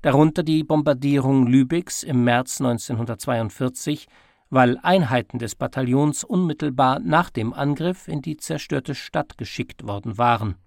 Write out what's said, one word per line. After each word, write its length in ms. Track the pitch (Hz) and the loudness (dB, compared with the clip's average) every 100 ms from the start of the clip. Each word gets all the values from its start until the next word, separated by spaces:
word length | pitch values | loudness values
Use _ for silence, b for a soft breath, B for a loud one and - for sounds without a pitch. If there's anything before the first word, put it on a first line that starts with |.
darunter 440 | - 135 156 156 | 4 4 4 2
die 180 | 156 156 | 0 0
Bombardierung 840 | 151 156 147 135 143 143 135 135 123 | 2 0 2 0 2 2 2 4 6
Lübecks 560 | 127 131 165 - - | 4 4 -2 -4 -10
im 180 | - 127 | -2 0
März 380 | 120 120 127 - | 2 2 -2 -4
neunzehnhundertzweiundvierzig, 1500 | 131 117 - 117 117 113 - 120 110 - 127 127 - 151 - b b b b | -2 -2 -4 -6 -6 -6 -4 -2 -4 -4 -6 -4 -8 -8 -10 b b b b
weil 300 | 131 123 123 | 4 4 4
Einheiten 580 | 170 190 139 127 - 117 | 2 2 4 0 -2 -8
des 160 | 117 - | -8 -6
Bataillons 680 | 127 - 131 127 151 147 | -6 -4 0 2 2 -2
unmittelbar 800 | - 190 175 151 151 127 131 135 | -2 0 0 -2 -4 2 2 2
nach 300 | 170 156 175 | 0 0 0
dem 220 | - 113 | -4 -6
Angriff 540 | - 143 143 170 185 - | -2 -2 -2 -2 -4 -8
in 160 | 151 | -8
die 140 | 135 151 | -8 -10
zerstörte 580 | - 156 - 143 - | -8 -8 -4 -6 -4
Stadt 420 | - - - - - | -10 -6 -6 -6 -10
geschickt 520 | 113 - 120 - 117 | -12 -8 -8 -8 -10
worden 280 | 101 113 104 | -8 -8 0
waren. 380 | 120 117 107 90 | 2 2 0 -6